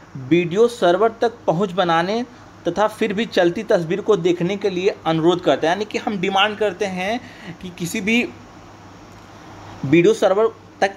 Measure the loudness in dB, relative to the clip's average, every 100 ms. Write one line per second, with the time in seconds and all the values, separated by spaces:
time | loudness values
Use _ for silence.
0 | -20 -10 0 2 2 2 2 2 2 4
1 | 2 0 -4 -2 -2 0 -2 -2 0 2
2 | 0 -4 -6 -12 -20 -10 -4 0 -2 0
3 | -4 -2 -2 2 2 0 0 0 0 -2
4 | 0 2 2 0 -2 -2 -4 0 -2 -2
5 | -2 2 2 2 2 2 0 -2 -4 -6
6 | -6 -4 0 2 0 0 -2 -2 -6 -4
7 | -4 -6 -8 -18 -18 -14 -14 -8 -6 -4
8 | 0 0 0 -8 -20 -20 -20 -20 -20 -20
9 | -20 -20 -20 -20 -20 -20 -18 -10 2 4
10 | 4 4 2 4 0 -2 -14 -4 -4